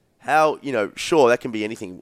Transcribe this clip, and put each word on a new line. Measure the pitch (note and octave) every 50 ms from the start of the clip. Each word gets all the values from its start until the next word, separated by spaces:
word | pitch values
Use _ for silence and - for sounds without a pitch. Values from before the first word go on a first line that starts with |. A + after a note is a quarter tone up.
| _ _ _ _
how, | - C3 C#3+ D#3 D#3 D#3 - - -
you | C#3 C3
know, | A2 G2+ F2+ -
sure, | - - - E3+ D#3+ C3 A#2
that | A#2+ B2
can | - C3
be | A2 G#2+ G#2
anything. | G#2+ A2+ - A2 F2+ F#2 -